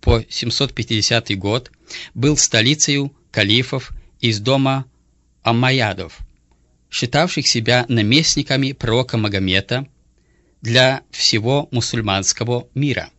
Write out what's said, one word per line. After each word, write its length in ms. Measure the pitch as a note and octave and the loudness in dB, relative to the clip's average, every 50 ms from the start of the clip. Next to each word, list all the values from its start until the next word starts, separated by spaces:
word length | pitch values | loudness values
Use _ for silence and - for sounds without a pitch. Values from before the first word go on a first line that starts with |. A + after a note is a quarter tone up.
| - | 4
по 200 | - A#2+ A#2 A2 _ | 4 2 2 2 _
семьсот 460 | - - - A#2+ - - C#3 C3 - | -8 -6 -6 -4 -2 -2 -4 -4 -4
пятидесятый 600 | - A2 - A#2 G#2+ G2+ - A#2 A#2 A2 - G2+ | -8 -6 -4 -2 -2 0 2 0 0 0 -2 -6
год 360 | G2 F#2 G2+ G#2+ C3 - - _ _ _ - - - - - _ | -4 -2 -2 -2 -2 -4 -8 _ _ _ -18 -16 -16 -16 -14 _
был 240 | A2+ A#2 D3 D3+ | 0 0 2 2
столицею 760 | - - - - A2+ G#2+ B2 D3+ D3+ - - C#3+ C#3+ C#3 C#3 - _ _ _ | 2 0 2 2 2 4 4 2 2 0 0 0 -2 -2 -4 -8 _ _ _
калифов 640 | - - G#2 G2 G#2 A#2+ B2+ - - C3 - - - - - - _ _ | -2 0 2 2 2 2 2 0 -4 -6 -6 -8 -16 -16 -16 -20 _ _
из 200 | - A#2+ A2 G#2 | -2 -2 -2 0
дома 440 | G#2 B2+ C3+ C3+ C3+ C3+ C3+ C3+ C3 - _ _ _ _ _ _ _ _ _ _ _ | 0 0 2 2 2 0 0 -2 -4 -10 _ _ _ _ _ _ _ _ _ _ _
Омайядов, 760 | A2+ A#2 A#2+ B2 B2+ C3 C3+ A#2 G#2+ F#2 F#2+ F#2 - - - - - _ _ _ _ _ _ _ _ _ _ _ _ | 0 2 2 2 2 2 2 0 0 -2 -6 -10 -14 -14 -18 -18 -18 _ _ _ _ _ _ _ _ _ _ _ _
считавших 560 | - - - A#2+ - C#3+ E3 F3+ - D#3+ C3+ | -8 -6 -6 0 0 0 0 2 -2 -2 -2
себя 400 | - - B2 A2 A#2 B2 B2 B2 - | 0 0 0 0 2 2 2 2 2
наместниками 840 | B2+ A2+ G#2+ G#2 A#2+ D3+ D#3+ - - - C3+ - C#3 C3 C#3 C3+ C#3 | 0 0 2 4 4 4 4 2 0 -2 -2 -2 0 0 0 -2 -4
пророка 440 | - - - A2+ A#2+ C3 B2 - | -6 -4 0 0 0 0 0 -2
Магомета 720 | A#2 G#2+ G#2 G2+ F#2+ F#2+ F#2+ F#2 F#2+ G2 - A#2+ B2+ C#3+ - _ _ _ _ _ _ _ _ _ _ _ _ _ _ | -2 -2 0 -2 -2 0 2 2 0 0 0 -4 -4 -4 -8 _ _ _ _ _ _ _ _ _ _ _ _ _ _
для 420 | - A2+ A#2 B2+ B2+ C3 C3+ C3+ - _ - | -6 0 4 4 6 4 4 0 -8 _ -8
всего 560 | - - - - A2 G#2 A#2+ C3+ C#3+ C#3+ - | -2 0 0 0 2 0 0 0 0 -2 -2
мусульманского 960 | - A#2+ A2+ - - A#2+ A2 G#2 G2 G2 F#2+ - - - A#2 A2+ B2 A#2+ A#2+ _ _ | -4 -4 -4 -2 -4 -4 -2 0 -2 0 0 -2 -2 -2 -2 -2 -2 -4 -4 _ _
мира. 360 | C3 C#3+ C#3+ B2 - D#2+ - _ | -4 -2 -2 -2 -4 -6 -10 _